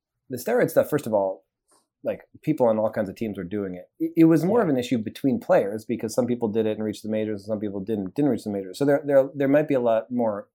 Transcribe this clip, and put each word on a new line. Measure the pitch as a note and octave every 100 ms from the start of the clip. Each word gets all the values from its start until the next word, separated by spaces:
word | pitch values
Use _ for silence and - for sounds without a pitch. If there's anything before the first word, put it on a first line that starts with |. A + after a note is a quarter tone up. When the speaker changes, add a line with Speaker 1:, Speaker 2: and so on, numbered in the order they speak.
| _ _ -
Speaker 1:
the | C3
steroid | - B3 D#3+
stuff, | - A#2
first | D3 A#2
of |
all, | G#2+ F#2+ F#2+ _ _ _ _ _ _
like, | B2+ F#2+ - -
people | - D#3 A#2+
on | G#2+
all | G#2+
kinds | A2+ G2
of |
teams | F2+ A2+ G2+
were |
doing | F2 G#2 G2 F2+
it. | - -
It, | E3 E3
it |
was | D#3+ E3
more | E3 A#3
Speaker 2:
Yeah. |
Speaker 1:
of | F#3+
an | C3
issue | B2 B2
between | G#2+ - C#3 A#2
players | - F#3 G2 G#2+
because | - A#2+ A2
some | A#2+ A#2+
people | A#2+ A#2
did | A2 A2
it | G#2+
and |
reached | G#2+ G2+
the | G#2+
majors | A2 G#2+ G#2
and | G#2
some | G#2+
people | G#2 G2+
didn't, | F#2+ G#2+ F#2+ A#2
didn't | D3
reach | A2+
the | G#2+
majors. | G2+ F#2+ F2+
So |
there, | C#3+ C#3+
there, | C#3+ C#3 C#3
there | C#3 C#3
might | D3 D3+
be |
a | C3+
lot | A#2+ A2+ -
more | B2 A2+ G2+ G#2